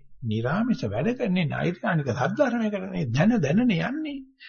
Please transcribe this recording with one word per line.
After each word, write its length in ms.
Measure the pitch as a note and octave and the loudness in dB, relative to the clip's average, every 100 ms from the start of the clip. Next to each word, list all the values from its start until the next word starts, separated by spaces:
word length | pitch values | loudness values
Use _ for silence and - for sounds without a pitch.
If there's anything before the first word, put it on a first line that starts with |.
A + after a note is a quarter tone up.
| - - | -14 -10
නිරාමිෂ 600 | A2+ A2 A#2+ F#3 B3 G3 | -4 -2 0 0 0 -2
වැඩ 280 | A2+ G#2 F#3 | -2 -2 -2
කරන්නේ, 340 | B3+ A3+ F3+ D3+ | 0 0 0 0
නෛර්යානික 640 | B2 D3+ F3+ G#3 E3 C#3+ | 0 -2 -2 0 0 0
සද්ධර්මය 600 | F3 C#3+ A3 C4+ A#3 G#3+ | 0 -2 2 0 2 -2
කරන්නේ, 360 | G3+ F#3+ F#3 C3+ | -4 -6 -4 -2
දැන 280 | B2 G3+ A#3+ | 4 4 4
දැනනේ 440 | C#3 F#3 B3 E3 | 4 4 4 2
යන්නේ. 360 | E3+ D4 D#4 C#4 - _ | 0 -4 -6 -10 -14 _